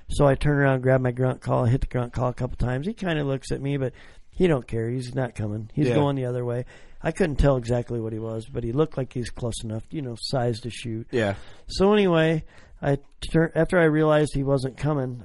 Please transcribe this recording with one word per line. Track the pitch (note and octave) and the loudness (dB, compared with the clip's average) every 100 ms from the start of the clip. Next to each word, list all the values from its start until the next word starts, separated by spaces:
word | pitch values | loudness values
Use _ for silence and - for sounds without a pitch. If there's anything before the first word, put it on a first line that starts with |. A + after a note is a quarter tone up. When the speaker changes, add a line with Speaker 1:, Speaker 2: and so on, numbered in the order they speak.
| - | -6
Speaker 1:
So | - C#3+ | 4 4
I | |
turn | C3+ D3 C#3+ | 6 4 4
around, | C#3 C3 | 4 4
grab | B2+ C3 | 4 4
my | B2+ | 2
grunt | B2 B2+ - | 0 0 0
call, | - C3 B2 | -2 0 2
hit | C3+ | 2
the | - | 0
grunt | B2+ A#2+ | -2 -4
call | B2+ B2+ | -2 -2
a | |
couple | A#2+ B2+ - | -2 -6 -2
times. | A#2+ B2+ D#3+ | -2 0 -4
He | |
kinda | A#3 F#3 D#3 | -4 -2 -2
looks | C#3 C3+ - | 0 -2 -4
at | C3+ | -6
me, | C#3 C#3+ | -4 -2
but | C3 - - - - | -2 -6 -18 -20 -18
he | - F3+ | 0 2
don't | C#3+ - | 2 0
care. | A2+ A2+ | -4 -4
He's | B2+ B2 | -4 -6
not | B2+ B2 | -4 -4
coming. | - G#2+ G#2+ A2 | -4 -6 -6 -6
He's | - C#3 | -2 2
Speaker 2:
Yeah. | A#2+ | 4
Speaker 1:
going | C#3+ C#3 | 2 0
the | |
other | B2+ B2 | -2 -4
way. | A#2+ A#2+ B2+ - - - | -4 -4 -6 -14 -20 -8
I | D#3+ | -6
couldn't | - F#3 C#3 | -2 -2 4
tell | C#3+ C3 | 4 4
exactly | A#2 A#2+ A#2+ A#2+ | 0 -2 -2 -6
what | A2 | -6
he | A2 | -6
was, | A2+ A2+ A2 | -6 -8 -8
but | - | -6
he | A#2 | -4
looked | B2+ D#3+ - | 0 0 0
like | C3 | -6
he's | C3 A#2 | -6 -6
close | - A#2+ G#2+ | -6 -6 -6
enough, | A2 A2 - | -6 -8 -8
you | D#3+ | -8
know, | C3 A#2 | -8 -8
size | - C3+ A#2+ A2 | -4 -2 0 -2
to | A#2+ | -6
shoot. | - A#2+ A2+ A#2 | -10 -8 -8 -4
Speaker 2:
Yeah. | B2+ G#2 G2 - - - | 0 0 -2 -8 -16 -10
Speaker 1:
So | - F#3+ | 2 4
anyway, | G#3 F#3+ E3 D#3+ D#3+ - - - - | 6 4 4 4 2 -4 -16 -20 -6
I | D3 C#3 - - | -2 -2 -4 -14
tur-, | - E3 D#3+ | -2 0 2
after | D#3 E3 F#3 | 2 2 4
I | |
realized | E3 D3+ D#3 D3+ D3+ | 4 4 4 4 2
he | C#3 | 0
wasn't | C3+ C#3 C3 - | 0 0 -2 -4
coming, | C#3+ D3+ B2+ B2 | -2 -2 -2 -6